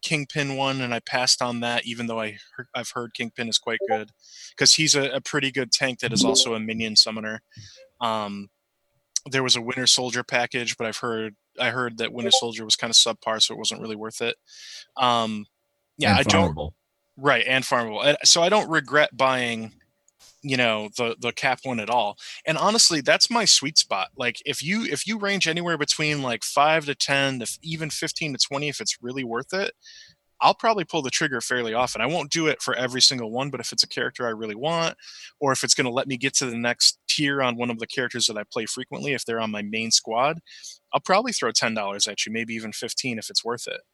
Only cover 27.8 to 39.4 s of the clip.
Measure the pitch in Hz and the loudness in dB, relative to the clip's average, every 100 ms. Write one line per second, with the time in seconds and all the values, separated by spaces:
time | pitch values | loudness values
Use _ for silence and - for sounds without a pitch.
27.8 | 156 - 160 - 160 127 - 139 147 131 | -4 -4 -6 -4 -6 -2 -2 0 -4 -4
28.8 | 110 - 120 131 127 117 131 185 196 - | -6 -6 -6 -6 -4 -6 -4 -4 -4 -8
29.8 | - - - _ _ _ 139 - 226 220 | -20 -20 -20 _ _ _ 2 4 2 0
30.8 | 165 165 131 - 156 127 - 127 117 113 | 0 -2 0 0 0 -2 -2 -2 0 0
31.8 | 127 - 214 170 147 165 160 135 - 117 | 0 0 0 0 -2 0 0 0 -2 -2
32.8 | 127 127 - 135 113 117 143 131 117 117 | -2 4 4 4 -4 -4 -4 -6 -8 -2
33.8 | - - 123 - 123 110 110 104 143 165 | -2 0 -4 -2 -4 -4 -6 -6 -2 -2
34.8 | 165 - - - - _ 143 131 131 - | -2 -6 -18 -20 -20 _ 0 0 2 2
35.8 | 131 120 139 131 135 - 135 117 120 120 | 2 0 -2 -2 0 0 -2 -2 -2 4
36.8 | - - - - 147 139 127 117 120 113 | 2 2 -4 0 0 2 0 0 -4 -4
37.8 | 113 - 120 123 113 107 104 - 110 - | -6 -4 -4 0 -2 -2 -6 -6 -6 -6
38.8 | 123 135 143 131 - 113 | -8 -8 -4 -4 -2 -2